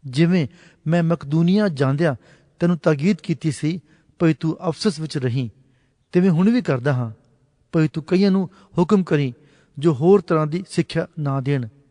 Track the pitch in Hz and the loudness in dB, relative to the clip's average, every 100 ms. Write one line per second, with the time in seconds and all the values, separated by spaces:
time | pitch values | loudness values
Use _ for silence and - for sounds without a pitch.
0 | 139 127 170 185 139 - - _ - 170 | -8 0 2 2 0 -6 -20 _ -2 0
1 | 165 170 139 160 170 196 214 143 135 143 | 0 -2 -2 0 2 2 0 0 0 0
2 | 165 123 _ _ _ _ 143 175 - 151 | 0 -2 _ _ _ _ -2 0 0 0
3 | 160 208 - 156 160 139 151 175 _ _ | 0 -2 -2 -4 -4 -4 -4 -6 _ _
4 | _ _ 165 160 160 160 185 151 220 151 | _ _ 0 0 -2 -4 -6 -4 -4 -4
5 | 156 151 127 120 120 - _ _ _ _ | -8 -4 -4 -2 -6 -10 _ _ _ _
6 | _ 175 190 160 190 240 180 135 123 127 | _ 0 2 4 2 2 0 -2 0 -2
7 | 120 110 _ _ _ _ _ 170 156 - | -4 -10 _ _ _ _ _ 0 0 -2
8 | 143 185 202 190 185 _ _ - 175 208 | -2 2 2 2 -2 _ _ -2 2 2
9 | 180 151 139 123 _ _ _ - 151 135 | 2 0 -2 -6 _ _ _ -2 -2 2
10 | 160 202 - 160 156 160 190 - 170 165 | 4 4 4 -2 0 -4 -6 -4 -4 -4
11 | - - 143 135 131 143 113 _ _ | -6 -6 -4 -4 -2 -4 -4 _ _